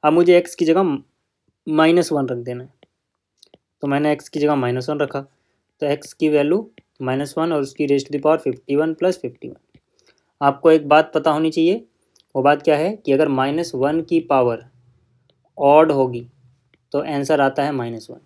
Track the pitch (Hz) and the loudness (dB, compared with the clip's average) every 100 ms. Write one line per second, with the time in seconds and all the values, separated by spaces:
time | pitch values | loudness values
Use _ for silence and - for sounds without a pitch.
0 | 151 165 175 175 175 - 160 165 185 139 | 2 4 4 4 2 -4 0 2 0 -2
1 | _ _ _ _ _ _ - 156 160 175 | _ _ _ _ _ _ -4 2 4 2
2 | 170 151 131 120 123 123 127 _ _ _ | 0 -4 -4 -6 -8 -12 -14 _ _ _
3 | _ _ _ _ _ _ _ _ 143 143 | _ _ _ _ _ _ _ _ -4 -2
4 | 151 147 - 151 147 143 123 127 127 147 | 0 -2 -6 -2 0 0 -2 -4 -4 -4
5 | 143 143 139 _ _ _ _ _ 147 143 | -4 -6 -12 _ _ _ _ _ -4 -4
6 | - - 156 147 143 190 214 - _ _ | -8 -4 0 0 0 -2 -4 -20 _ _
7 | 127 131 139 - 165 156 139 - 143 139 | -6 -4 -4 -4 -4 -4 -6 -6 -2 -2
8 | 139 143 151 160 147 123 - 139 160 160 | -2 -4 0 0 -2 -8 -4 -2 -2 -2
9 | 180 180 123 123 - - _ _ _ _ | -4 -4 -10 -14 -18 -18 _ _ _ _
10 | _ _ _ _ 143 139 165 160 143 151 | _ _ _ _ 0 4 4 4 6 2
11 | 156 156 160 151 160 160 165 226 - _ | 4 -2 0 0 -2 0 0 0 -6 _
12 | _ _ _ 131 139 147 160 147 170 214 | _ _ _ 0 2 2 2 0 -2 -6
13 | - 135 147 131 135 156 165 127 139 160 | 0 2 2 0 -2 -4 -6 -4 -2 -2
14 | 160 165 156 135 123 113 - _ _ _ | -2 -4 0 0 0 -2 -12 _ _ _
15 | _ _ _ _ _ - 143 151 160 139 | _ _ _ _ _ -2 4 6 6 2
16 | 131 120 120 _ _ _ _ _ _ 143 | -2 -4 -14 _ _ _ _ _ _ -8
17 | - 143 139 151 135 135 143 139 117 113 | -6 -6 -2 2 2 0 -4 -4 -8 -10
18 | - - | -16 -20